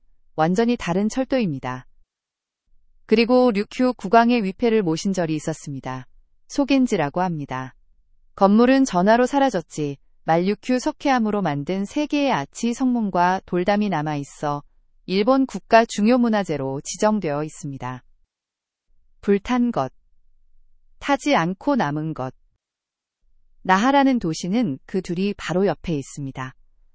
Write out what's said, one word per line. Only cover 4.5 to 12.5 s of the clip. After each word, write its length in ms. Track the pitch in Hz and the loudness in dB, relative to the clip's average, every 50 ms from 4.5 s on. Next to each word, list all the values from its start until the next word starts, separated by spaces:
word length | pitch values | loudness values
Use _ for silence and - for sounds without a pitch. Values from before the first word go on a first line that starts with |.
| - - 247 233 220 220 | -4 -2 0 2 2 2
모신 300 | 190 165 160 165 - 196 | 0 0 -2 -2 -2 -2
절이 220 | 190 185 170 156 156 | -2 -2 -2 -2 -4
있었습니다. 720 | 151 - 165 156 - - 156 139 131 - 131 131 131 127 - - - _ _ _ _ _ | -4 -4 -6 -8 -6 -8 -12 -12 -10 -10 -10 -12 -12 -14 -16 -20 -20 _ _ _ _ _
소겐지라고 760 | - - - 277 240 277 269 254 240 220 175 147 143 - 180 | -10 -2 -2 0 2 2 2 2 2 2 0 -2 -2 -2 -2
합니다. 540 | 185 185 170 151 143 - 131 131 131 135 - _ _ _ _ _ _ _ _ _ _ _ - | -2 -2 -4 -6 -8 -8 -8 -10 -10 -10 -14 _ _ _ _ _ _ _ _ _ _ _ -2
건물은 480 | - 196 196 202 220 240 247 269 269 269 | 2 4 6 6 6 6 6 6 4 2
전화로 420 | - - 175 185 208 226 240 247 | 2 2 2 4 4 4 4 4
사라졌지, 720 | 247 277 277 269 262 208 180 - - - 156 151 143 139 - _ _ _ _ - | 2 2 2 2 2 0 -2 -6 -6 -8 -6 -6 -6 -6 -10 _ _ _ _ -2
말류큐 540 | - 160 170 180 196 208 - - - 254 254 | 0 2 2 2 0 -2 -4 -2 -2 -2 0
석회암으로 640 | - 311 294 - - 294 262 247 220 214 208 208 | 0 -4 -6 -2 0 0 2 2 2 0 0 0
만든 420 | 190 160 143 143 143 - 185 196 202 | -2 -2 -2 -4 -4 -4 -4 -4 -4
세 220 | - - 302 302 | -4 -4 -4 -4
개의 260 | - - 294 285 269 | -2 0 0 0 0
아치 400 | 214 147 139 - | 0 -2 -4 -6